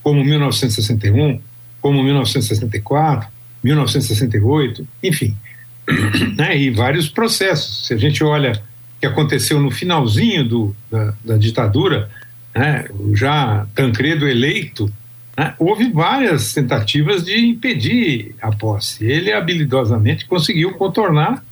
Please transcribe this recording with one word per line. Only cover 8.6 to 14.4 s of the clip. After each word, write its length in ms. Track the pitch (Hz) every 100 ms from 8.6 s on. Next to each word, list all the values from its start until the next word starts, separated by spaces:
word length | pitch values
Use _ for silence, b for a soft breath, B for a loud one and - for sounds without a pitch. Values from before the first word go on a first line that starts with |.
| - - - -
que 60 | -
aconteceu 520 | 147 151 139 - 151
no 120 | 139
finalzinho 760 | - 180 170 120 104 226 190 120
do, 280 | 120 107 101 -
da, 220 | 110 107 104 113
da 120 | 107
ditadura, 680 | 107 113 104 107 190 120 101 B B _ _
né? 320 | - 143 147 - 101 101 104
Já 500 | 104 147 127 107 104
Tancredo 540 | - 135 110 131 165 147
eleito, 680 | 120